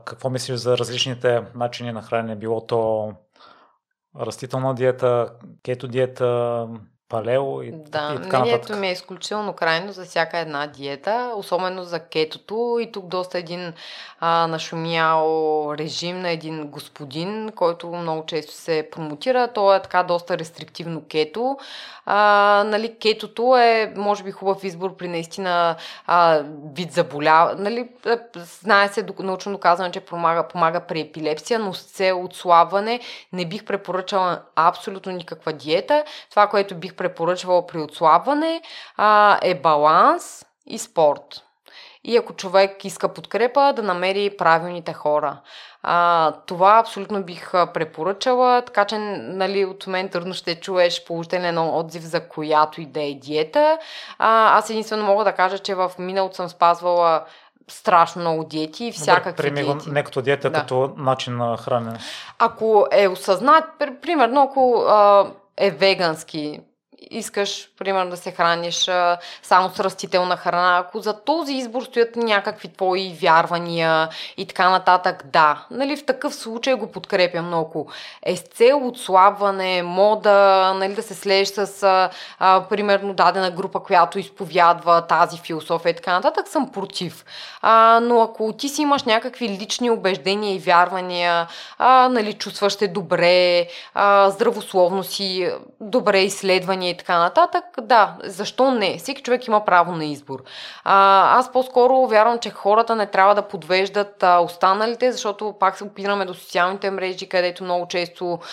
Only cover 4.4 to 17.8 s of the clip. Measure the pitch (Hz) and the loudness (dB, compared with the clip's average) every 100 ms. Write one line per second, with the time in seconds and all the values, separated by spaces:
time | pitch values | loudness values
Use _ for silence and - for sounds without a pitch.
4.4 | 127 131 131 123 127 127 127 120 110 - | -8 -4 -4 0 0 2 0 0 -2 -8
5.4 | - - - 123 131 123 127 127 123 123 | -20 -14 -10 -8 -6 -4 -4 -2 -2 0
6.4 | 120 117 113 113 98 _ _ 113 110 131 | -2 -4 -8 -12 -20 _ _ -6 -2 -2
7.4 | 139 135 123 160 151 151 147 139 - 135 | -2 -8 -12 -16 -10 -8 -6 -8 -2 0
8.4 | 233 233 233 208 190 180 - 180 - 214 | 2 0 -2 -6 -4 -6 -10 -16 -10 -8
9.4 | 202 180 165 160 202 185 170 175 165 170 | -8 -4 0 0 -4 -12 -6 -4 -2 -4
10.4 | 156 147 147 131 139 139 196 233 247 214 | -6 -6 -8 -10 -12 -8 -4 -4 -4 -8
11.4 | - 180 185 185 175 165 165 160 156 - | -4 -4 -2 -6 -8 -10 -4 -4 -4 -6
12.4 | - 220 240 233 226 202 180 185 180 180 | -10 -6 -2 -2 -4 -10 -8 -6 -6 -8
13.4 | 165 175 175 165 - - - - 165 170 | -8 -10 -10 -14 -18 -20 -20 -6 0 0
14.4 | 170 160 - 170 165 165 160 160 156 160 | 0 -4 -8 -8 -4 0 2 2 0 0
15.4 | 156 156 147 147 156 123 175 185 180 160 | -2 -2 -4 -6 -8 -8 -8 -6 -6 -6
16.4 | 160 156 147 147 - - 143 151 175 220 | -8 -10 -12 -14 -18 -18 -12 -10 -8 -8
17.4 | 214 214 170 170 | -12 -4 -2 -2